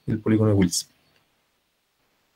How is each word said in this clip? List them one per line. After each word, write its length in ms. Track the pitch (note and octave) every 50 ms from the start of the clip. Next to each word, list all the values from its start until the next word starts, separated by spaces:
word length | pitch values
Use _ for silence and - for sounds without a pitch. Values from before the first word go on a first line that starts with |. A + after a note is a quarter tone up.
| -
del 140 | - A2+ G#2+
polígono 320 | - A2+ A2 G#2+ G#2+ A2
de 60 | G2+
Willis. 340 | G2 F#2 F2 - - - _ _ _ _ _ _ _ _ _ _ _ _ _ _ _ _ _ _ _ _ _ _ _ _ _ _ _ _ _ _